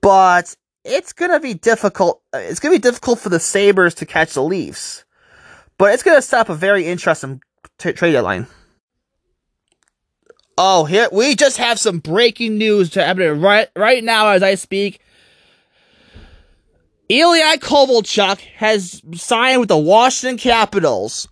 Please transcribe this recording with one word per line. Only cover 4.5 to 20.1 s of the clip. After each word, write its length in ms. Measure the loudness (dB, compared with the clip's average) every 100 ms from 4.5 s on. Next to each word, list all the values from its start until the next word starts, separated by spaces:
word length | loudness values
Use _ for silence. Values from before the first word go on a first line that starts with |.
| -4 -8 -12 -16 -18 _ _ _ _ -20 -20 _ _
But 160 | 2
it's 100 | 2
gonna 180 | 4 2
set 200 | 2 -2
up 80 | -2
a 60 | -2
very 320 | 0 0 -2
interesting 540 | -4 -2 -4 -6 -14 _ _ -20 _
t-, 160 | -8
trade 200 | -2 0
deadline. 340 | 0 0 -6 -8 _ _ _ _ _ _ _ _ _ _ _ _ _ _ _ _ _ _ _ _ 0
Oh, 280 | 2 2 2
here, 220 | 0 0
we 240 | 0 0 2
just 220 | 0 0
have 220 | -4 -2
some 200 | -4 -4
breaking 580 | -4 0 0 0 -6 -2
news 320 | 0 2 0
to 120 | 0
happen 380 | -2 0 -2 0
right, 280 | 2 2 0 -2
right 280 | 0 0
now 260 | 0 0 2
as 120 | 2
I 140 | 2 -2
speak. 460 | -4 -6 -6 -8 _ _ _ _ _ _ _ _ _ _ _ -20 -20 -20 _ _ _ _ _ _ _
Ilya 480 | 2 4 4 2 -2
Kovalchuk 800 | 0 2 2 2 0 -2 -2 -2 -10 -6
has 460 | -2 -2 -4 -18 -20
signed 460 | -16 -4 -2 2 0
with 100 | 2
the 80 | 0
Washington 600 | 4 4 4